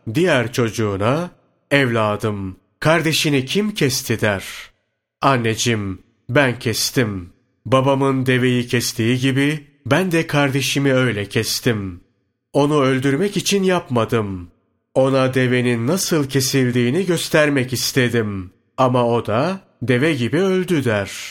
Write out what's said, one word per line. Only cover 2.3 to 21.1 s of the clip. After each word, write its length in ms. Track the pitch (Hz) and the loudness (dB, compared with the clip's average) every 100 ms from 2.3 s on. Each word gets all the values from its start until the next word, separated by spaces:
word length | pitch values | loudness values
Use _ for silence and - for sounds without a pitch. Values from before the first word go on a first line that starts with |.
| 104 95 95 _ - | -4 -8 -12 _ -4
kardeşini 640 | 151 165 156 147 160 139 131 | 0 2 2 0 0 0 0
kim 280 | 190 214 | -2 -2
kesti?" 480 | 208 143 127 - 110 | 0 -2 -2 -4 -2
der. 220 | 107 98 - - - _ _ _ _ - | 0 -2 -6 -16 -18 _ _ _ _ -4
"Anneciğim, 800 | 139 127 113 110 123 110 98 90 _ _ - | 0 2 0 0 0 0 -2 -8 _ _ -2
ben 300 | 135 135 120 | 0 2 0
kestim. 720 | 120 104 - 135 113 95 85 _ _ _ 107 | -4 -2 -2 -2 -2 -4 -12 _ _ _ -2
Babamın 600 | 131 135 135 135 135 127 | 0 2 2 2 0 0
deveyi 420 | 127 127 123 123 | 2 2 0 0
kestiği 520 | 123 120 - 113 127 | -2 -2 -2 0 2
gibi 480 | 135 131 143 151 - _ 113 | 0 2 0 -2 -8 _ -2
ben 260 | 151 190 | 0 2
de 160 | 165 160 | 0 0
kardeşimi 680 | 147 143 135 131 143 139 | 0 0 0 -2 0 2
öyle 320 | 127 127 101 101 | 2 2 -2 -4
kestim. 760 | 117 107 - 127 110 95 87 _ _ _ _ _ | -2 -2 -2 -2 -2 -4 -10 _ _ _ _ _
Onu 280 | 143 143 151 | 0 2 4
öldürmek 560 | 131 131 139 139 202 185 | 2 2 0 0 0 -2
için 260 | - 196 | 0 0
yapmadım. 880 | 185 175 - 117 110 117 101 92 87 _ _ _ _ | 2 0 0 -2 0 0 -2 -8 -12 _ _ _ _
Ona 400 | - 135 135 131 | 0 2 2 2
devenin 540 | 131 123 123 123 117 120 | 2 2 2 2 0 0
nasıl 420 | 185 - 165 135 | -2 0 0 0
kesildiğini 760 | 139 127 135 127 123 120 151 180 | 0 0 0 2 2 0 0 0
göstermek 680 | 165 - 160 147 143 123 | -2 0 2 2 2 -2
istedim. 800 | 123 - 135 120 117 107 98 92 _ _ - | -4 -2 0 0 0 -2 -6 -10 _ _ 0
Ama 300 | 131 123 120 | 2 4 2
o 180 | 117 110 | 0 0
da 340 | 107 160 190 - - | 0 0 -4 -12 -10
deve 320 | 117 123 156 | 0 2 2
gibi 240 | 139 117 151 | 0 0 0
öldü." 480 | 190 185 185 170 123 | 2 0 0 0 2
der. 260 | 107 98 | 0 -2